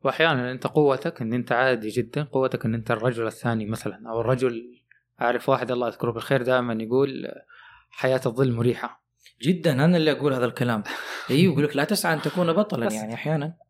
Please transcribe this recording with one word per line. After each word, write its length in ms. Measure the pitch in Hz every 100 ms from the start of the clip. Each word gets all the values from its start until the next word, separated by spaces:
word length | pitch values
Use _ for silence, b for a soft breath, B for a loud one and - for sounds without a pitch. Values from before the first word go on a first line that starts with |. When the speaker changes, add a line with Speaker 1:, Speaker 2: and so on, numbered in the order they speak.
Speaker 1:
وأحيانا 480 | 135 - 160 143 123
أنت 160 | 127 -
قوتك 540 | - 147 131 165 -
إن 120 | 113
أنت 180 | 123 123
عادي 360 | 120 131 123 107
جدا، 360 | 107 113 -
قوتك 420 | 151 131 131 120 113
إن 80 |
أنت 180 | 113 110
الرجل 360 | 117 117 117 113
الثاني 380 | - 123 113 107
مثلا، 440 | 110 - 95 117
أو 120 | 113
الرجل، 600 | 117 127 127 117 123 - _ b b _
أعرف 280 | 120 123 -
واحد 220 | 135 120
الله 160 | 123 120
يذكره 240 | - 117
بالخير 300 | 113 - 139
دائما 420 | 123 127 123 113
يقول: 440 | 110 123 139 135 - - - B B B B
"حياة 320 | - 131 131 127
الظل 260 | 117 135
مريحة." 520 | 117 120 113 120 - _ _ b _
Speaker 2:
جدا، 300 | - 180 160
أنا 260 | 127 156 180
اللي 140 | 156
أقول 220 | 139 143
هذا 120 | 131 120
الكلام. 380 | - 123 113
Speaker 1:
<laughs> 460 | 101 - - - -
Speaker 2:
أيوه، 220 | 131 185
يقول 120 | 147
لك: 120 | 147 139
"لا 80 |
تسعى 300 | 147 202 175
أن 80 | 156
تكون 320 | 147 180 170
بطلا." 320 | 165 214 143 117
Speaker 1:
بس 80 |
Speaker 2:
يعني 200 | 107 107
أحيانا 400 | 113 151 156 147 170 _